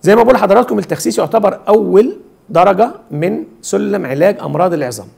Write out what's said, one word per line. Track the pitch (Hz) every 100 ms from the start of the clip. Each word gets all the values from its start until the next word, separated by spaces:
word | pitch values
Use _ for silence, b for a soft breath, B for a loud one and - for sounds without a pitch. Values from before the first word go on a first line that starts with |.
زي | 170 214
ما |
بقول | 233 247
لحضراتكم، | 196 202 247 214
التخسيس | 185 160 - -
يعتبر | 165 226 208 - -
أول | 214 196 185 247 403 - _ _
درجة | 165 185 190 240 - _
من | 147 170 220 320 -
سلم | - 196 208 196 156
علاج | 135 175 208
أمراض | 160 147 180
العظام. | 170 135 110 -